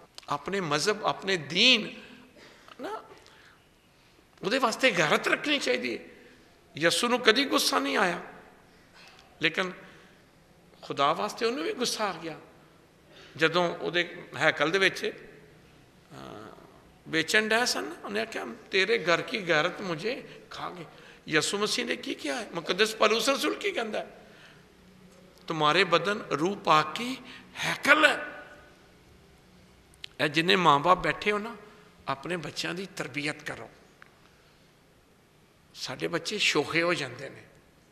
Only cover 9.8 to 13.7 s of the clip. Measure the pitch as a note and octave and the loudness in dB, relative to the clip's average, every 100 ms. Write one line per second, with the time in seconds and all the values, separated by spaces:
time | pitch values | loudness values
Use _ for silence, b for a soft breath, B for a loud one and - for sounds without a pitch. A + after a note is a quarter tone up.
9.8 | b b b b b _ _ - - - | b b b b b _ _ -20 -20 -20
10.8 | - C#3 C#3 F3 G#3 - A#3 C4+ E4 G#4 | -10 0 2 2 -2 -2 -2 -2 -4 -2
11.8 | A#3+ - G#3 E3+ E3 D3 - - - - | -2 -2 -4 -4 -10 -12 -18 -20 -20 -20
12.8 | - _ - B B C3+ D#3 F3 F3 | -20 _ -20 B B 0 2 4 0